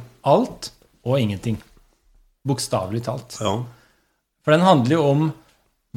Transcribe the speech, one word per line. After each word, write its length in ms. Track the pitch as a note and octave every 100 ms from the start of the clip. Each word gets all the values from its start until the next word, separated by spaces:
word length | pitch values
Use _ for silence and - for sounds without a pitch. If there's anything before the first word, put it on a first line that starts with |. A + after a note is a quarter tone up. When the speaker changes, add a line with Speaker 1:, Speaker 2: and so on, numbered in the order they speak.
| - _ C#3
Speaker 1:
alt 460 | F3+ C4 - - - _ _ A#2+
og 140 | C#3
ingenting. 380 | G#2+ F#2+ A#2 G#2+ - _ _ _ _ _ _ _ C3+
Bokstavelig 560 | B2+ - G#2+ F#2 A#2
talt. 340 | A#2 A#2 - -
Speaker 2:
Ja. 140 | G#2 A2 A#2+ - _ _ _ _ _ _ -
Speaker 1:
For 80 |
den 80 | D#3+ F#3
handler 300 | D3+ A#2 E3
jo 60 | C#3+
om 160 | C#3+ D#3 - _ _ _ _ _